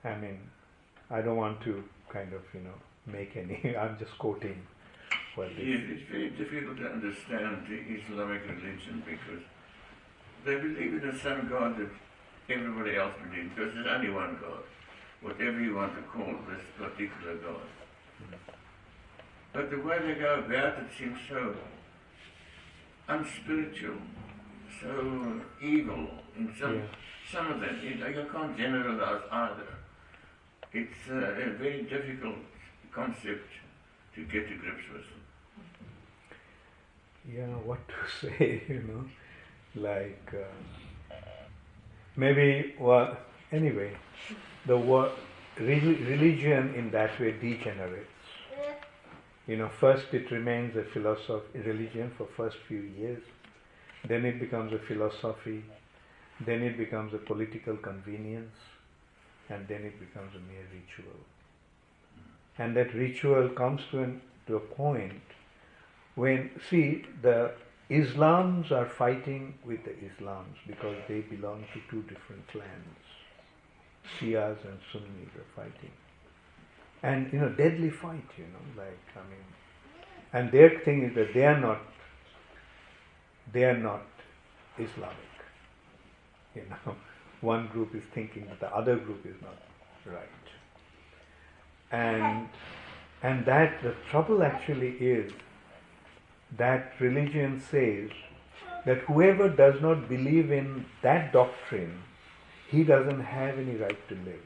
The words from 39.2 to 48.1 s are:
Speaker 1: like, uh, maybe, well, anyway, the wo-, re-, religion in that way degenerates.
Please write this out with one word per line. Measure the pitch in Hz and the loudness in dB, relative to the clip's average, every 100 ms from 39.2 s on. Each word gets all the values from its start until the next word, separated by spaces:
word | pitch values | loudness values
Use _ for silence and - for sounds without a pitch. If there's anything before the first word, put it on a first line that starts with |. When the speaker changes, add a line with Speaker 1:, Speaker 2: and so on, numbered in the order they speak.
| - - - - - 110 | -20 -20 -20 -20 -16 -6
Speaker 1:
like, | 104 101 101 98 - | -2 -2 -4 -10 -12
uh, | 101 95 95 - - - - - - - - - - - - - - - - | -10 -10 -12 -16 -16 -18 -18 -16 -16 -16 -18 -18 -20 -20 -20 -20 -20 -12 2
maybe, | 135 139 143 139 - - | 4 8 8 6 0 2
well, | 123 123 120 - - - - | 8 8 8 -2 -14 -20 -4
anyway, | 156 156 107 101 98 - - - - - - 135 | 0 2 2 -4 -8 -16 -18 -14 -14 -16 -10 4
the | 123 | 4
wo-, | 120 131 131 - - - - - | 8 6 6 -2 -12 -18 -18 -4
re-, | 113 147 156 151 123 | 2 4 6 4 2
religion | 143 160 147 143 135 131 120 | 6 6 6 4 4 4 -2
in | 113 | 0
that | 107 110 - | 2 2 2
way | 113 | 0
degenerates. | 107 117 113 110 98 92 90 - | 0 -4 -2 -4 -6 -6 -8 -12